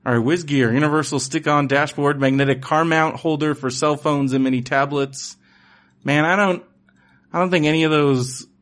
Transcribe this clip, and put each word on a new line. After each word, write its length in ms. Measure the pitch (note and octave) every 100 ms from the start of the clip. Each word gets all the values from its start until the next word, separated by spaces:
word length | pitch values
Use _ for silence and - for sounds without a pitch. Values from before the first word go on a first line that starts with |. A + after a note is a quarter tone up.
| -
All 80 |
right, 60 | A#2+
Whiz 240 | A#2 F3
Gear, 300 | D3+ C#3+ A#2
universal 460 | B2 D3+ D#3 C#3+ C#3+
stick-on 480 | - E3 D3+ D3 C#3
dashboard, 520 | C#3 C#3+ - C#3+ C#3
magnetic 420 | C3+ C3+ C#3 C3+
car 240 | C3+ D#3 E3
mount 300 | D#3+ D#3 -
holder 400 | E3 D3+ D3+ C#3
for 140 | C3
cell 260 | B2+ D3+ D3
phones 380 | D3+ C#3+ C#3
and 100 | C3
mini 180 | C3 C3
tablets. 760 | B2 C#3 C#3 C#3+ C#3 C3+ - - _ _ _ _ _ _
Man, 200 | - D3
I 120 | D#3+ F#3+
don't, 280 | G3 F3 - _ _ _ _ _ _
I 60 | E3
don't 100 | F#3
think 160 | F3+ D3+
any 180 | D#3+
of 80 | D#3+
those 540 | D3+ D3 C3 B2+ - - _